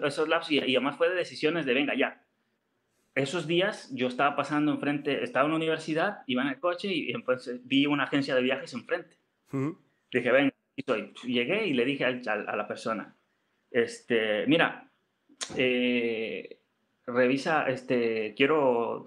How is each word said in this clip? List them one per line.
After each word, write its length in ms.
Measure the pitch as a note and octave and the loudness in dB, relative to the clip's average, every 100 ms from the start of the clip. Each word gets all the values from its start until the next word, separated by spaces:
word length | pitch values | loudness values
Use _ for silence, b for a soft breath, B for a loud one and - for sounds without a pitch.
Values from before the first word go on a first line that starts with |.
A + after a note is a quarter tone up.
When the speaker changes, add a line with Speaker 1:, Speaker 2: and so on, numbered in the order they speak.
Speaker 1:
esos 240 | C#3+ C#3+ D#3 | 0 -2 0
lapsos 240 | E3 E3 | 0 2
y, 60 | C#3+ | 0
y 180 | B2+ B2+ | 2 2
además 200 | C3 C#3 | 0 0
fue 120 | E3+ | 0
de 60 | F3+ | 0
decisiones 500 | D#3+ B2+ D3+ E3 C#3 | -4 -2 0 0 0
de, 80 | |
"Venga, 200 | B2 D3 A#2 | 0 0 0
ya". 260 | B2 - _ _ _ _ _ _ _ _ _ | -2 -4 _ _ _ _ _ _ _ _ _
Esos 320 | - C3+ F3 D3+ | -2 -2 -2 0
días 420 | E3+ G3 G#3 - | 0 0 -2 -8
yo 140 | C3 B2+ | -2 -2
estaba 280 | B2 C#3+ C#3+ | 2 2 2
pasando 360 | C3+ D3+ D3+ | 0 0 0
enfrente, 520 | C#3+ C#3+ D3 C#3+ B2+ | 0 0 -2 0 -2
estaba 220 | A#2+ - C#3+ | 0 2 2
en 60 | |
la 40 | D#3+ | 2
universidad, 600 | D#3+ D#3 - D#3 F#3 G3+ - | 0 -2 -2 -2 -2 -4 -4
iba 160 | B2 | -2
en 60 | C#3 | -2
el 120 | C3 | -2
coche 280 | F3 F3 G3 | -4 -2 -4
y, 220 | F3 A#2+ | -4 -4
y 20 | |
entonces 460 | A#2+ A2+ B2+ B2+ B2 B2 | -4 -2 -2 -4 -12 0
vi 200 | C3+ C#3+ | 2 4
una 180 | D3 | 2
agencia 300 | C3 C#3+ C#3 | 2 0 0
de 80 | C3 | 2
viajes 320 | B2+ B2+ - | 2 0 -4
enfrente. 420 | A#2+ - F3 E3+ _ _ _ _ | -10 -6 -6 -6 _ _ _ _
Speaker 2:
Ujú. 280 | C#3 C#3 F3+ _ _ _ | -4 -4 -6 _ _ _
Speaker 1:
Dije, 180 | B2 B2 | -2 4
"Venga, 180 | B2+ C#3 | 4 4
aquí 80 | - _ - | 0 _ -8
estoy". 380 | C3+ A2+ G2+ - | -4 -4 -4 -10
Llegué 420 | A#2+ B2 A#2+ G3+ G#3+ | -4 -2 0 -2 0
y 60 | |
le 120 | C3 A#2+ | 0 0
dije 180 | C#3 | 0
al, 160 | C3 B2+ A2+ | -2 -2 -2
al, 180 | G#2+ G2 | -4 -2
a 60 | A2 | -4
la 120 | G#2+ | -4
persona, 480 | G#2 B2 G#2+ F2+ - _ _ _ _ _ | -6 -6 -6 -8 -16 _ _ _ _ _
este, 760 | B2+ A2+ - - A#2 A2 G#2+ G#2 | 0 0 -2 -2 0 2 0 2
"Mira, 440 | E3 C#3 - - _ _ _ _ - - - | 4 2 -2 -16 _ _ _ _ -12 -8 0
eh, 1040 | B2+ B2 B2 B2 A#2 A2 A2 F2+ - - _ _ _ _ - | 0 2 2 0 0 -2 -6 -8 -12 -18 _ _ _ _ -4
revisa, 580 | B2 B2+ C3+ D#3 D#3 C#3 | 2 4 2 2 0 0
este, 680 | B2+ - B2 A#2 A2 G#2+ G#2 | -2 0 0 2 0 -2 2
quiero 680 | C#3 D#3 C3+ A#2+ A2+ A2+ | 4 4 4 2 0 -4